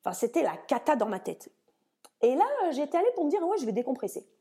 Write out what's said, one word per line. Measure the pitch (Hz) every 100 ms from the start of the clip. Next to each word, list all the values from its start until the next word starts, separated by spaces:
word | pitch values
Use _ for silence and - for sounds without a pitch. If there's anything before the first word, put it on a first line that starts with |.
Enfin, | -
c'était | 180 233 330
la | 262 160 -
cata | 240 269
dans | 285 214
ma | 190
tête. | - 165 - _ _ _ _ _ - _
Et | 453 302
là, | 466 571 370
j'étais | 269 294 339
allée | 440 494
pour |
me | 294
dire, « | 392 339
Ouais, | 403
je | 233
vais |
décompresser. » | 208 247 262 196 - - _